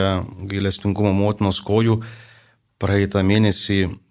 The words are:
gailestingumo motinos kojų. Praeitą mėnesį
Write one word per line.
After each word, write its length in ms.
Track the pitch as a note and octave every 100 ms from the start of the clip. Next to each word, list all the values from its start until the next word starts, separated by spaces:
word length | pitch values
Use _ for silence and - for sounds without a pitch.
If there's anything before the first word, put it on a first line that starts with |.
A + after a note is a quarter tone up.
| F#2+ F#2 F2+ F2+ F#2+
gailestingumo 640 | G2 G2 F#2+ G2+ G2 G#2
motinos 480 | G2 G#2 G2+ G2 F#2 -
kojų. 320 | G#2+ A2+ A2 - - - - _ _ _ -
Praeitą 400 | F#2+ G2+ G2 G2+
mėnesį 560 | F#2+ G#2 G#2+ F#2+ - G2 F#2 - _